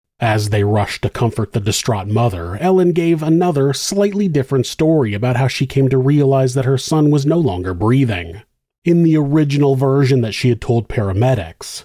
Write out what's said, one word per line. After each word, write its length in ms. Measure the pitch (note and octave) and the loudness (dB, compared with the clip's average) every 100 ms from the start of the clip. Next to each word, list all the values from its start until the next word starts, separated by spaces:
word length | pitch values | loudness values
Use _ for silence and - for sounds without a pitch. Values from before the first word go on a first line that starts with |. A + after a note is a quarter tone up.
| _ - | _ -6
As 300 | A2+ A2 G#2+ | -2 0 0
they 140 | G#2 | 0
rushed 380 | G2+ G#2+ G2 - | 0 0 -2 -4
to 80 | G2+ | -6
comfort 420 | - A#2 - G#2 | -2 -2 -2 -4
the 80 | A#2 | -4
distraught 460 | G2+ - - G#2+ F#2+ | -4 -4 -2 -4 -2
mother, 500 | G#2+ A#2 F2+ E2+ G2+ | 0 0 -2 -8 -4
Ellen 320 | F3 F#3 F3+ | 0 2 2
gave 300 | E3+ E3 E3 | 2 0 0
another, 500 | D#3 D#3+ F3+ C#3+ C#3 | 2 2 2 0 0
slightly 540 | C3+ - G3 G3+ G3+ G3 | -2 -4 -2 0 0 0
different 380 | D3 B2+ C3+ | 0 0 -2
story 480 | A#2 - D#3 D#3+ A2+ | -2 0 2 2 0
about 240 | G2+ B2 B2 | -2 -2 0
how 120 | C3+ | 0
she 180 | - C3 | -2 -2
came 220 | C#3 C3+ | 0 2
to 80 | C3 | 2
realize 560 | C3 D3 C#3 C3+ C3 | 2 2 2 2 0
that 100 | C3 | 0
her 140 | B2+ C3 | 0 -2
son 320 | - D#3 D3+ | 0 2 2
was 160 | D3 C#3 | 2 2
no 120 | E3 | 0
longer 360 | C#3+ F2+ F#2 | 0 -2 -6
breathing. 680 | F2+ G#2+ C3 B2+ F#2 E2+ F#2+ _ _ _ _ | -2 0 2 0 -2 -8 -14 _ _ _ _
In 180 | F3 E3+ | 0 2
the 140 | E3 D#3 | 4 2
original 580 | C#3+ D#3 D3 C#3+ C#3+ | 2 0 0 2 2
version 480 | C3+ C#3 C#3 C3 C3+ | 2 2 2 2 2
that 100 | A2+ | 0
she 160 | - B2 | 0 0
had 120 | A2+ | 0
told 280 | - A#2 G#2+ | 0 -2 -2
paramedics, 960 | - G2 F#2 B2+ A#2+ D#2+ - - - | -4 -2 0 0 0 -6 -14 -16 -16